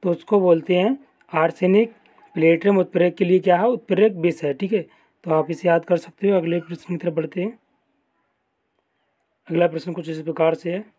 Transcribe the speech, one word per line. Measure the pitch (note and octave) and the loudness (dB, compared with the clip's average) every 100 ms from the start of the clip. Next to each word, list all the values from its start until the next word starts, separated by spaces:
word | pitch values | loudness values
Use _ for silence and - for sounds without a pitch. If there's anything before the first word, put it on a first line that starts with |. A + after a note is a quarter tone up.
तो | F#3 | -4
उसको | E3+ - G#3 | -6 0 2
बोलते | F#3 E3 D#3+ F3+ | 4 2 2 0
हैं | G3 C4+ _ _ _ | 2 -2 _ _ _
आर्सेनिक | D#3+ E3 E3+ F3+ F#3+ A#3 - _ _ _ - | 0 0 0 2 2 2 -4 _ _ _ 0
प्लेटिनम | D#3+ E3 F#3 G3 | 2 4 2 2
उत्प्रेरक | F3+ F3+ F3 | 0 0 0
के | E3+ | 0
लिए | F3+ F#3 | 0 2
क्या | E3+ F3 | 2 2
है? | A3 | 2
उत्प्रेरक | B3 - F#3 G#3+ F#3 | -2 -4 2 2 2
विष | E3+ D#3+ | -2 -2
है। | D3+ | -6
ठीक | C3+ G3 | -4 -4
है, | G3+ D#3+ _ _ _ | -4 -6 _ _ _
तो | - | -2
आप | D#3 D3+ | -2 -2
इसे | E3 F3+ | -2 0
याद | E3+ | 0
कर | E3 F3 | 2 -4
सकते | E3+ _ G3 | -4 _ 0
हो। | F#3+ | 0
अगले | E3 E3+ | 0 -6
प्रश्न | E3 E3 - | -6 -16 -10
की | E3+ | -8
तरफ | E3+ | -6
बढ़ते | D#3+ D3+ F3+ | -6 -8 -6
हैं। | F#3+ A#3+ _ _ _ _ _ _ _ _ _ _ _ _ _ _ _ _ _ _ _ | -8 -10 _ _ _ _ _ _ _ _ _ _ _ _ _ _ _ _ _ _ _
अगला | E3 F3 | 0 0
प्रश्न | D#3+ D#3+ | -2 -10
कुछ | E3+ D#3 | -10 -10
इस | D#3+ | -10
प्रकार | D#3 D#3 D#3+ E3 | -8 -2 0 0
से | F3 | -4
है | F3+ G#3+ | -8 -10